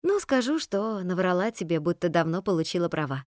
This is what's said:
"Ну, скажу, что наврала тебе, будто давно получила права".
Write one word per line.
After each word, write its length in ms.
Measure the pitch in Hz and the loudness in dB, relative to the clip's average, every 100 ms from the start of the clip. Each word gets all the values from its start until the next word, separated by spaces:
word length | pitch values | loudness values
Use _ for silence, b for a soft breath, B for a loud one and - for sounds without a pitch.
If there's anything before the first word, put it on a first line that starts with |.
"Ну, 160 | 339 403 | 2 0
скажу, 400 | - 262 240 311 | 2 2 2 -2
что 440 | - 196 220 214 | -2 -2 -2 -4
наврала 480 | 180 180 185 180 214 | -2 0 2 2 0
тебе, 280 | 226 165 165 | -2 -2 0
будто 300 | 151 165 175 | 0 0 0
давно 340 | 165 160 175 | 2 2 0
получила 460 | 196 170 160 180 170 | 0 0 0 0 -2
права". 380 | 156 147 135 - | -2 -4 -6 -8